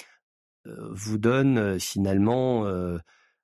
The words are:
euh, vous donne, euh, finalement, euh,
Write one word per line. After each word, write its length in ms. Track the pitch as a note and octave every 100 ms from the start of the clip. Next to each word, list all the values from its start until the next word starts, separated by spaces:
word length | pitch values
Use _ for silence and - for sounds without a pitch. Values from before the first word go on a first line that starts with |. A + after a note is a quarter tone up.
| - _ _ _ _ _ A2
euh, 240 | A2 G#2+
vous 260 | G2 G#2+ G#2+
donne, 400 | A#2 C3 C#3 A#2+
euh, 220 | G2+ F#2
finalement, 880 | - G2+ G2 G2 G#2 B2+ C3 A#2+ G2+
euh, 320 | F2+ F2+ E2+ - _ _ _